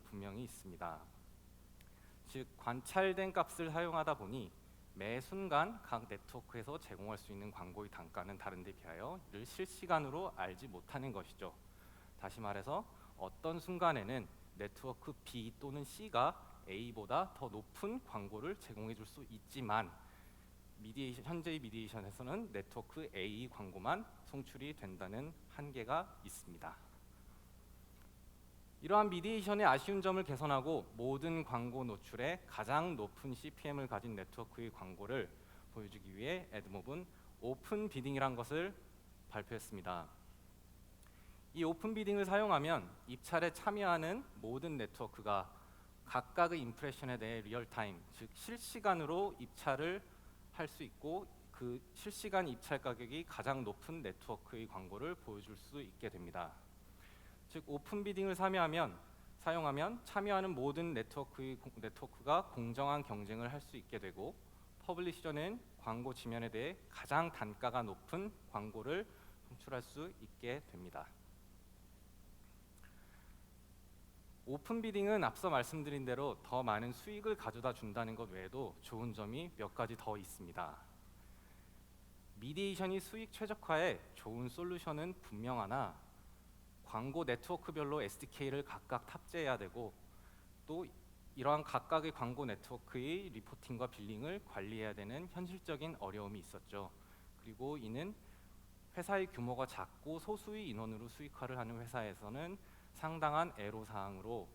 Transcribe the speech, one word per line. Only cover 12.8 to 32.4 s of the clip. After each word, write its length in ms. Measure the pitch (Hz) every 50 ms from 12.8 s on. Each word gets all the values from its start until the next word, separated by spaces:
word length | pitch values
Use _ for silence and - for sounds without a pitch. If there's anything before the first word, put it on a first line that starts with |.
| 226 - - - - - - -
어떤 420 | 95 95 - - - 156 165 170
순간에는 680 | 156 - 185 175 180 170 156 123 101 101 127 131 104 - - - - - - -
네트워크 560 | 104 104 - - - 131 123 - - - 143 - -
B 280 | - - 120 110 117 110 -
또는 240 | - 139 135 147 143
C가 500 | 135 - - 214 220 - 117 127 156 175 - - - - - - -
A보다 640 | 95 101 117 120 113 110 104 101 123 151 185 185 -
더 160 | - 139 120
높은 520 | 101 107 107 - - - - 202 226 254 -
광고를 520 | - - 110 101 101 104 107 120 165 202 196
제공해 380 | - - 117 104 107 110 113
줄 100 | 107 110
수 200 | - - 151 135 -
있지만 600 | 117 107 - - - 139 127 107 104 110 110 87 - - - - - - - - - - - - - - - - - -
미디에이션, 460 | 104 107 110 131 139 131 123 113 98
현재의 340 | 139 170 170 156 170 160 156
미디에이션에서는 920 | 127 110 104 113 110 104 110 113 98 101 101 - 127 123 151 208 233 190
네트워크 580 | 113 101 98 - - 120 110 - - 160 160 - -
A 360 | 98 92 104 104 107 127 127
광고만 560 | - - 104 95 90 98 90 120 160 196 226 - - - -
송출이 500 | - - 139 127 - - 127 131 147 151
된다는 580 | - - 95 95 90 95 92 101 113 139 160 160 - - -
한계가 680 | - - 143 147 135 131 113 113 139 160 185 - - - -
있습니다. 520 | 104 - - - - 87 - - - - - - - - - - - - - - - - - - - - - - - - - - - - - - - - - - - - - - - - - - - - -
이러한 280 | - 156 196 208 214 208
미디에이션의 560 | 180 175 165 208 226 220 190 196 208 202 208
아쉬운 360 | 165 131 135 - - 202 196
점을 200 | 185 190 185 190 185
개선하고 680 | - 143 123 151 147 143 135 127 151 160 - - - -
모든 480 | 110 120 131 135 135 139 165 165 165 151
광고 400 | - 127 120 117 123 120 131 127
노출에 600 | 120 104 98 - - - 110 120 147 170 185